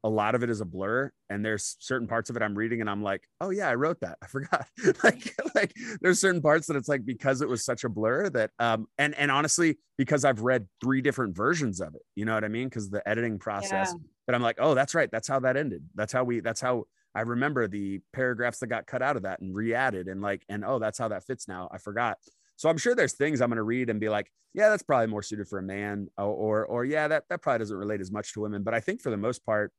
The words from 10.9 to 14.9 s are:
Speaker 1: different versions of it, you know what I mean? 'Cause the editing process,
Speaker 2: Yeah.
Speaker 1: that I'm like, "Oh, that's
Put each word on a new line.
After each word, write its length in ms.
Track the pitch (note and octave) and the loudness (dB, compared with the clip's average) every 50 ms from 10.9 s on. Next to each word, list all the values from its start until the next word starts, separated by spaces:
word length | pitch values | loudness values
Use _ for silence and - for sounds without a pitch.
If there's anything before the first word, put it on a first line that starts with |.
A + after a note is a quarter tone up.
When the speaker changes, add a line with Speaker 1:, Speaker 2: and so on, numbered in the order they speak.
| C3+ C3+ | 2 2
Speaker 1:
different 360 | B2+ C#3+ B2+ - B2+ G#2 F2 | 2 0 0 0 -2 -2 -2
versions 420 | F2 G#2 C3+ F3 E3 C#3+ A#2 F#2+ F2 | 0 2 2 2 2 0 -2 -2 -4
of 160 | F2+ D#2 D#2 | -6 -8 -10
it, 60 | - - _ _ | -16 -20 _ _
you 100 | G2 G#2+ | -4 -2
know 80 | A2 A2+ | 0 0
what 100 | G#2+ G#2+ | 0 0
I 60 | G#2+ | -2
mean? 200 | G#2+ A#2 B2+ C3 | -2 -4 -4 -4
'Cause 200 | - A#2 G#2 G2 | -6 -6 -6 -4
the 180 | G2 G2+ - | -6 -4 -2
editing 320 | G2 G#2+ A2+ A#2+ A#2 G#2+ G2 | -2 -2 0 0 -2 -4 -4
process, 540 | - A2 G#2 G2+ G2 G3 G3 F#3+ F#3+ F#3 F3 | -4 -6 -6 -4 -4 -2 -2 -2 -2 -2 -4
Speaker 2:
Yeah. 100 | E3+ D#3+ - _ _ _ | -8 -14 -18 _ _ _
Speaker 1:
that 80 | - B2 | -2 0
I'm 60 | A#2+ | 2
like, 160 | B2 A#2 A#2 - | 2 0 0 2
"Oh, 140 | B2 D#3 D3 | 2 4 4
that's 200 | B2+ C#3 - | 4 2 2